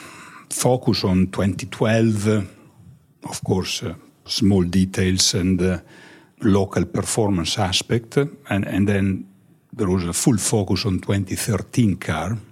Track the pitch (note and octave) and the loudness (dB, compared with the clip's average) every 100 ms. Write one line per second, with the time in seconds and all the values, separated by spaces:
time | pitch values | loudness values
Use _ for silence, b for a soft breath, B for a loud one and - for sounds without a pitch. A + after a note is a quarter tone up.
0 | B B B B - - B2 B2+ - G2 | B B B B -10 -2 2 2 2 0
1 | G2+ F#2 F#2+ - G2 F#2 - - A2+ A2+ | 2 2 2 0 -2 -2 -6 -2 2 4
2 | A2+ G#2 G#2 G#2+ F#2 B B B - - | 2 2 0 0 -2 B B B -20 -20
3 | _ _ - - - F#2+ - - G2+ E2+ | _ _ -14 -8 -2 -2 -2 -6 -8 -10
4 | - _ - - G2+ G2+ F2 F#2+ F#2+ A2+ | -16 _ -8 0 4 4 4 2 2 0
5 | F#2 F#2 - G#2 F2+ F2+ F#2 F2 B B | 0 2 2 2 0 2 0 -2 B B
6 | B B B - A2+ G2 F#2+ G2 F2+ - | B B B -4 2 2 2 -2 -2 -2
7 | F#2 - G#2 F#2 F2 - F#2+ F#2 - A2+ | -2 0 0 0 -2 -2 0 -2 -2 -4
8 | A#2 C#3 D3 - - G2+ - F#2 G2+ G2 | -2 -2 -2 -4 -4 -2 0 0 2 2
9 | G2 F#2+ - _ _ _ _ - G2 F#2+ | 2 -2 -6 _ _ _ _ -4 0 0
10 | F2 E2+ - G2+ - A2 F#2+ F#2+ A2 F#2 | 0 -2 0 0 2 0 0 0 0 -2
11 | - G2+ F#2+ - - G2 - - G#2+ F2 | 0 -2 -2 -4 -2 -2 -2 0 2 0
12 | - D#2+ F2 A2 - | -2 -4 -4 -6 -10